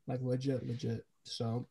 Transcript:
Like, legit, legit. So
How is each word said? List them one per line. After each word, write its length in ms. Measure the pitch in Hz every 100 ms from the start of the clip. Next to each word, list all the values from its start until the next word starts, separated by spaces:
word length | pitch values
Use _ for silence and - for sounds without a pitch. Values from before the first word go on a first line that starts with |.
| -
Like, 140 | 131
legit, 440 | 127 131 135 127 131
legit. 380 | 117 120 113 - _
So 420 | - - 117 120 -